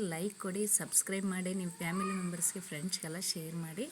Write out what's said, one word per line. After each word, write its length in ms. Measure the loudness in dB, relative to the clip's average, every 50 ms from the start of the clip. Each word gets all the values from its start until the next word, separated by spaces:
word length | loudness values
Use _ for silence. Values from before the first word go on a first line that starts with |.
| 2
ಲೈಕ್ 300 | 0 0 0 0 -2 -2 -2
ಕೊಡಿ, 240 | -4 -2 0 2 2 4
ಸಬ್ಸ್ಕ್ರೈಬ್ 580 | 4 4 4 4 4 4 4 4 2 0 2
ಮಾಡಿ, 260 | 0 0 0 0 0 0
ನಿಮ್ಮ 180 | 0 -2 -2 -4 -2
ಫ್ಯಾಮಿಲಿ 360 | -2 0 2 2 2 2 0
ಮೆಂಬರ್ಸ್‌ಗೆ, 480 | 0 0 0 0 0 0 0 0 -2 -6 -4
ಫ್ರೆಂಡ್ಸ್‌ಗೆಲ್ಲ 520 | -4 -2 -2 -2 -2 -2 -2 -2 -4 -2
ಶೇರ್ 360 | -2 -2 -2 -2 -2 -4 -4
ಮಾಡಿ. 300 | -4 -4 -4 -4 -4 -4 -4